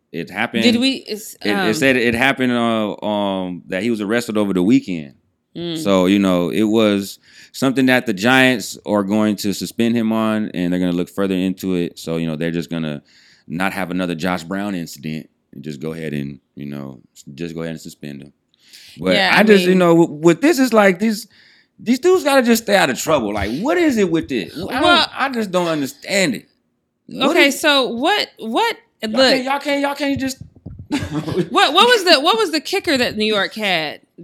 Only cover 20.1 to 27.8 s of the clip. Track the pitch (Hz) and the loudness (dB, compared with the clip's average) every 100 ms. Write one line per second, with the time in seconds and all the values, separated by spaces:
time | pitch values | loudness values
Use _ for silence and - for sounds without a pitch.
20.1 | 147 165 170 285 277 262 220 202 175 220 | 4 4 4 4 2 4 4 4 4 0
21.1 | 214 - _ _ _ _ _ - 262 349 | -2 -8 _ _ _ _ _ -2 0 4
22.1 | 370 285 277 240 226 - 196 160 113 - | 4 4 4 4 2 2 2 2 0 0
23.1 | 151 104 104 101 127 247 349 320 226 202 | 0 0 -2 -4 -4 -2 0 2 2 0
24.1 | 160 165 127 78 - 196 254 320 339 - | 0 -2 -4 -6 -8 -6 0 2 2 0
25.1 | - - 247 208 180 175 156 135 - - | -2 -4 -2 -4 -2 -2 -2 -4 -8 -6
26.1 | 196 180 92 - _ _ _ _ _ - | -2 0 -2 -8 _ _ _ _ _ -14
27.1 | - 269 330 285 - 311 277 | -4 0 4 2 2 2 2